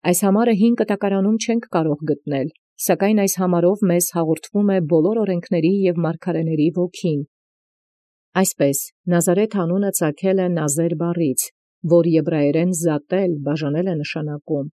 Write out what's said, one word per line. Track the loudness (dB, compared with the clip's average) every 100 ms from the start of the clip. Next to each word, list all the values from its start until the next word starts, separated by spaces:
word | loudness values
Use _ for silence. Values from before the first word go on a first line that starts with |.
Այս | 0 2
համարը | 2 4 4
հին | 4 2
կտակարանում | 2 0 0 0 0 2 0
չենք | 0 -2 -2
կարող | -2 0 -2
գտնել, | -2 -4 -2 -4 -4 _ _ -8
սակայն | -2 0 2 2
այս | 0
համարով | 0 0 2 2 2
մեզ | 0 0 0
հաղորդվում | -2 -2 -2 -2 0 2
է | 0
բոլոր | 2 2 2 0
օրենքների | -2 -2 -2 0 2 2
և | 0 0
մարգարեների | -2 -4 -4 -4 -2 0 0
ոգին։ | 0 -4 -4 -4 -4 -6 _ _ _ _ _ _ _ _ _ _
Այսպես, | -2 -2 0 0 0 -8 _
Նազարեթ | 0 0 2 2 0 -2
անունը | -2 0 -2
ծագել | 0 -2 0 0 0
է | 0
նազեր | 0 -2 0 -2
բառից, | 0 -2 0 -2 -2 -6 _ _ _
որ | 2 4 4
եբրայերեն | 2 2 0 2 2 0
զատել, | 0 -2 -2 _ -2 0 -2
բաժանել | -4 -4 -2 -2 -2
է | -4
նշանակում։ | -6 -6 -8 -8 -6 -6 -6